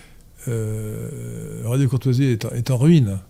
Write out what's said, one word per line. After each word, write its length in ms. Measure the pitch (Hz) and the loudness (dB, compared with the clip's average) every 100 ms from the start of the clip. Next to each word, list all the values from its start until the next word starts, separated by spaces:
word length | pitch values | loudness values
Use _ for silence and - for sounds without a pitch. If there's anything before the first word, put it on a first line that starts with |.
| - - - - - | -20 -20 -20 -14 -8
euh, 1120 | 113 110 110 107 110 113 120 117 113 110 110 | -6 -6 -6 -8 -10 -10 -10 -12 -12 -12 -8
Radio 220 | 113 131 131 | -2 0 2
Courtoisie 380 | 127 135 127 | 0 0 2
est 200 | 139 113 110 | 2 0 -2
en, 40 | |
est 200 | 120 117 | -4 -2
en 80 | 127 | 4
ruine, 400 | 147 170 107 95 | 6 6 4 0